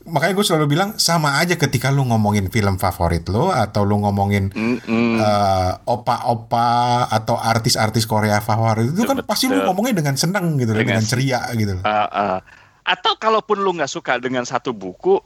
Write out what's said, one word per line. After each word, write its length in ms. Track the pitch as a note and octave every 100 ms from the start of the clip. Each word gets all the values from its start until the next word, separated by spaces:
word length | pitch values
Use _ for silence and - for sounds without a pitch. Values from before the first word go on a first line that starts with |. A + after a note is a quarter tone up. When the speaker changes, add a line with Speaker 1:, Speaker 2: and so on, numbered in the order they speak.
| -
Speaker 1:
makanya 260 | E3 E3+
gue 120 | F#3+ G3+
selalu 180 | D#3+ D3+
bilang, 200 | D3 G3 G#3
sama 340 | - E3+ D3+ C#3
aja 200 | F3 F3
ketika 340 | C#3 A#2+ C3
lu 160 | C#3+ B2+
ngomongin 420 | A2+ G#2 G#2 F#2+
film 300 | A2+ G2+ F#2+
favorit 500 | F#2+ - E2+ E2+ E2
lo, 240 | G2+ F3+
atau 320 | D#3+ G#2 G#2+
lu 160 | G2+ G#2
ngomongin, 560 | G#2 G2+ G2 G2+ G2 G#2+
Speaker 2:
Mm-mm. 640 | A2+ B2 - A2+ A#2 A2+
Speaker 1:
eh, 520 | G#2+ G#2 G2 F#2+ F#2 -
opa-opa 840 | - A#2 A#2 A#2+ B2+ A2+ A2+ A#2 A#2+ A#2+ B2 A#2+ -
atau 300 | A2 A2+ A#2
artis-artis 680 | A2+ A#2 A#2 - A2 A#2 A2
Korea 340 | G#2+ G#2 G#2
favorit, 480 | - A2 A2+ A2 A2+
itu 160 | E3+
kan 160 | A#3+ C4+
Speaker 2:
Betul. 80 | -
Speaker 1:
pasti 180 | G#3 C4+
lu 120 | C4
ngomongnya 380 | F#3+ F#3 A#3+ G3
dengan 160 | D3 C#3
seneng 400 | E3 G3+ F3 D3
gitu 160 | A#2
loh, 80 | G#2+
Speaker 2:
Dengan 160 | A2 G2
Speaker 1:
dengan 80 |
Speaker 2:
se-, 80 | A2
Speaker 1:
ceria 260 | B2+ C3+ A#2+ -
gitu 180 | A#2 G#2
loh. 100 | F#2
Speaker 2:
eh, 240 | G#2 G#2+ G#2
eh. 300 | G2 G2+ F#2 - - - _
Atau 320 | - F#3 - G4
kalaupun 440 | A3 A3 - G3+
lu 120 | G3
nggak 160 | E3+ C#3
suka 260 | E3+ D3 B2
dengan 280 | B2+ B2+
satu 280 | A#2+ C3 -
buku, 480 | A2 F#2+ F2+ - G3